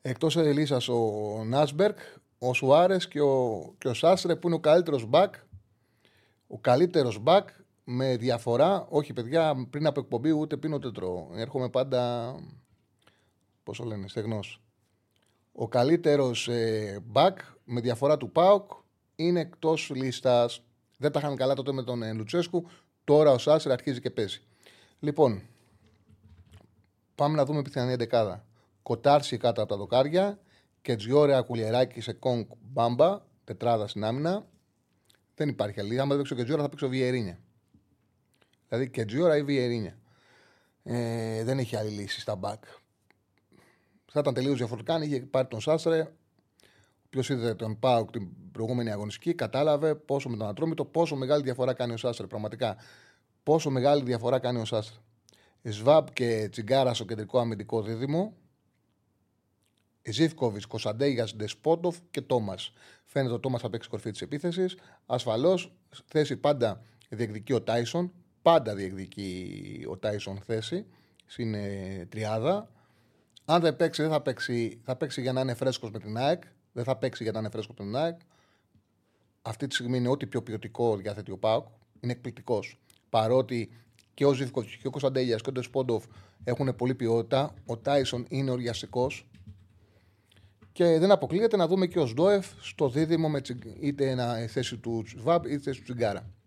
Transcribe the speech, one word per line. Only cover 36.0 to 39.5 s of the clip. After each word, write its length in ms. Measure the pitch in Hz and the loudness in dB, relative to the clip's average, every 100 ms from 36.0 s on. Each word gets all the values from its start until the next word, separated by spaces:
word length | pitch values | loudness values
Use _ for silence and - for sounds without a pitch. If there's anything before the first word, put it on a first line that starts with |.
Άμα 80 | 135 | 0
δεν 80 | 139 | 0
παίξει 160 | 139 | -2
ο 40 | 123 | -4
Κετζιόρα, 260 | 120 156 | -2 -2
θα 60 | 147 | -2
παίξει 160 | 143 | -4
ο 40 | 139 | -4
Βιερίνια. 500 | 131 127 127 101 85 _ _ _ _ _ _ _ _ _ _ _ _ _ | 0 0 0 -4 -8 _ _ _ _ _ _ _ _ _ _ _ _ _
Δηλαδή, 220 | 117 131 | -4 -4
Κετζιόρα 460 | 120 113 120 175 151 | -4 -4 0 2 2
ή 60 | |
Βιερίνια. 560 | 143 | 2